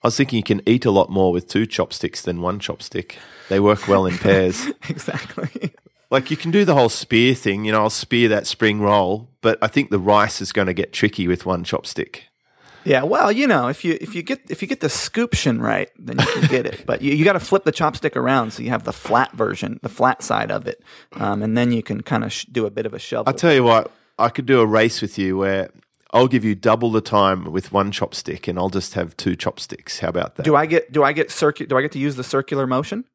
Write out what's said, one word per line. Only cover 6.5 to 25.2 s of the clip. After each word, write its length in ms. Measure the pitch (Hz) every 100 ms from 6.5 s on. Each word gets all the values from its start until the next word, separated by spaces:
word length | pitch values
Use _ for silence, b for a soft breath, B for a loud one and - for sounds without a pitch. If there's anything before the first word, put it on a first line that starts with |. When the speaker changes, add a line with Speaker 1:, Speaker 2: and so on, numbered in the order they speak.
| 190 202
Speaker 1:
the 80 |
whole 160 | 143 117
spear 460 | - - 117 123 123
thing, 300 | - 98 107
you 60 |
know, 100 | 110
I'll 60 | 107
spear 380 | - - 120 117
that 180 | 104 -
spring 340 | - 110 104
roll, 480 | 104 104 90 104 117 _
but 180 | 113 110
I 60 | 113
think 240 | - 143
the 80 | 101
rice 420 | 92 104 104 -
is 100 | 95
gonna 220 | - 95
get 180 | 90 95
tricky 360 | - 104 - 87
with 180 | 87 -
one 180 | 90
chopstick. 580 | 87 - - - - - - _ b b b b -
Speaker 2:
Yeah, 180 | 135
well, 280 | 143 262 208
you 140 | 214 285
know, 220 | 175 123
if 160 | 147 175
you, 120 | 160
if 140 | - 170
you 80 |
get, 160 | 170 277 _
if 120 | -
you 40 | 190
get 120 | -
the 80 | 151
scooption 760 | - - - 240 - - 117
right, 280 | 113 - - _
then 180 | - -
you 80 | 143
can 220 | - 151
get 160 | 131 -
it. 180 | 107
Speaker 1:
<laughs> 40 | -
Speaker 2:
But 140 | -
you, 100 | 139
you 100 | 147 165
gotta 140 | 190
flip 240 | - 190
the 80 | 170
chopstick 420 | - 156 - 156 131
around 380 | 123 135 113
so 100 | -
you 60 | 117
have 160 | 123 -
the 80 |
flat 400 | - - 117 131
version, 460 | - 110 95 - -
the 60 | 117
flat 340 | - 123 -
side 260 | - 110 110
of 160 | 107 -
it, 160 | - B B B
um, 300 | - 104 101
and 120 | 107 113
then 160 | 120
you 120 | 117
can 180 | 107 101
kinda 280 | - 113 110
sh-, 160 | - -
do 140 | 123 110
a 60 |
bit 160 | 101 113
of 60 | -
a 40 |
shovel. 260 | - 120 113
Speaker 1:
I'll 60 | -
tell 160 | 170
you 100 | 139
what, 280 | 120 113 - _ _ -
I 120 | 120
could 180 | - 131
do 140 | 131
a 40 | 113
race 380 | 107 113 -
with 160 | 104
you 180 | -